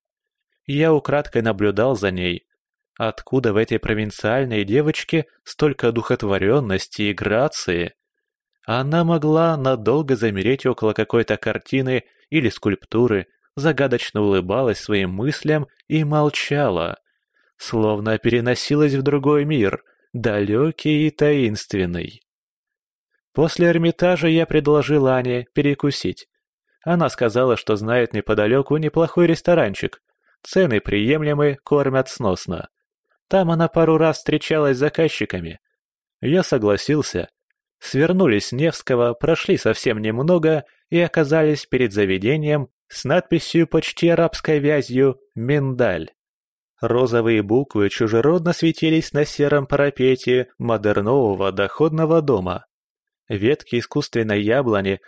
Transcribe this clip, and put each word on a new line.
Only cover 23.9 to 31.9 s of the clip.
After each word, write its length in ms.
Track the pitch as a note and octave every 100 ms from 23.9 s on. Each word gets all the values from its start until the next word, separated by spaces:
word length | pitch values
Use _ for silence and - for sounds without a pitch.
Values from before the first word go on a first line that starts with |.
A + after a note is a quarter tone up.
| - F3+ F3 E3
я 180 | D#3+
предложил 640 | D#3+ D#3 D3 D3+ C3 D3+ C3
Ане 400 | C3 B2 B2 A#2
перекусить. 720 | - C#3+ C#3 C#3+ - F#2+ - - _ _ _ _ _
Она 260 | D#3+ F3 D3+
сказала, 460 | - A#2 A#2 C3 A2
что 200 | - G#2
знает 360 | A2 B2 A#2
неподалеку 640 | G#2+ - G#2 G#2+ C3 C#3 D3+
неплохой 520 | D3+ D#3+ E3 - E3+
ресторанчик. 760 | D#3+ - E3+ A2+ G2 - - _ _ _ _
Цены 380 | - F#3+ F3 G#2+
приемлемы, 760 | G2 G#2 A2 D#3 D3+ D3 D3 C3+
кормят 460 | - D3 C3+